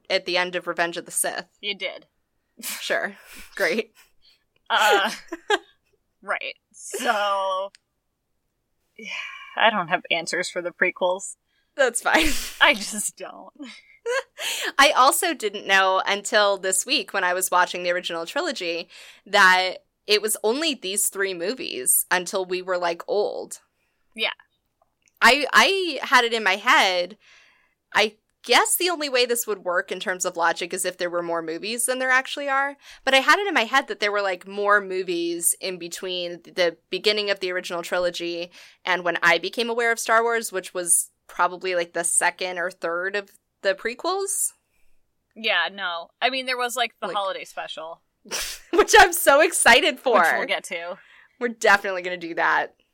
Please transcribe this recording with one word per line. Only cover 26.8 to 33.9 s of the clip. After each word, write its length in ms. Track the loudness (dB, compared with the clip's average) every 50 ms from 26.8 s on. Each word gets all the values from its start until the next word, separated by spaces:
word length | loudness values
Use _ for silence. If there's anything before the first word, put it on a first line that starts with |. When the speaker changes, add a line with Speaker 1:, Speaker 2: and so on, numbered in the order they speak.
| 4 4 2 0 -2 -4 -8 -16 _ _ -20 _ _ _ _ _ _ _ _ _ _ _ 2
Speaker 1:
I 220 | 2 2 2 0 _ _ _ _ _ 0
guess 320 | 4 4 4 4 4 0
the 140 | 0 0 -2
only 180 | -2 -2 -4
way 200 | 0 2 2 2
this 180 | 2 0 -2 -2
would 140 | -4 -6 -4
work 320 | -2 -2 -2 -2 -2 -2
in 80 | -8 -6
terms 260 | -4 -4 -4 -2 -4
of 100 | -4 -2
logic 380 | 0 0 0 0 0 -4 -6 -4
is 100 | -4 -4
if 140 | -4 -4
there 140 | -4 -6 -4
were 100 | -2 -4
more 220 | -4 -2 -4 -4 -4
movies 420 | -6 -8 -8 -6 -6 -4 -4 -4
than 140 | -4 -2 -2
there 100 | 0 2
actually 400 | 2 2 2 0 -6 -6 -4 -2
are, 260 | -2 0 -2 -2 -6 -10 _ -20 -20 -6 _
but 80 | 4 4
I 60 | 4
had 180 | 6 6 4
it 80 | 4 2
in 80 | 0 0
my 120 | 0 0
head 220 | 2 2 0 0
that 120 | 0